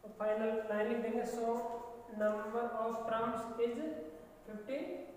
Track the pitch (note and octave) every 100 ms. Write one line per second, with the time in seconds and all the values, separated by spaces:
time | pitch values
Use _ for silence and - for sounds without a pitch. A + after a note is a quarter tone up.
0 | G#3 - G#3+ G#3+ A3 A3+ - G#3 A3 A#3
1 | A3+ A3+ G#3 A#3 A3+ A#3 - - - -
2 | - G#3+ G#3+ G#3 G#3+ A#3 A#3 A3+ A#3 A3+
3 | A3+ A3+ A#3 A#3 - A#3 A#3 A#3+ D#4 -
4 | - - - - - G#3 - C#4 F4+ F4
5 | -